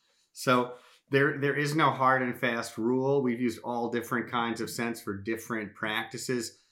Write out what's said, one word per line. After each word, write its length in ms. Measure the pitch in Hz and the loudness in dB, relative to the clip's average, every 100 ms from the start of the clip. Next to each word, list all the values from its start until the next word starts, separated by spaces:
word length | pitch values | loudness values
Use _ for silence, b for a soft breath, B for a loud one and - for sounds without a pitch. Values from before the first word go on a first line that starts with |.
| _ _ _ | _ _ _
So 420 | - 135 127 120 B B B _ | -4 2 4 2 B B B _
there, 280 | 135 147 139 | 2 4 2
there 180 | 143 139 | 0 0
is 180 | 147 | 0
no 160 | 156 143 | 4 4
hard 320 | 131 131 131 | 4 4 4
and 140 | 123 120 | 2 0
fast 400 | 123 117 113 - | 0 0 -4 -2
rule. 440 | 113 127 135 143 | 0 2 2 2
We've 180 | 127 120 | 2 0
used 200 | 123 - | 0 -2
all 260 | 120 120 117 | -4 -4 -2
different 400 | 117 113 120 117 | -2 -2 -2 -2
kinds 300 | 123 117 110 | -2 -2 -2
of 100 | 107 | -4
scents 300 | - 117 113 | -4 -4 -4
for 160 | - 101 | -6 -6
different 580 | 101 110 - 110 101 | -4 -6 -4 -6 -6
practices, 840 | - 107 110 - - - 123 113 b b | -6 -4 -4 -6 -8 -4 -4 -4 b b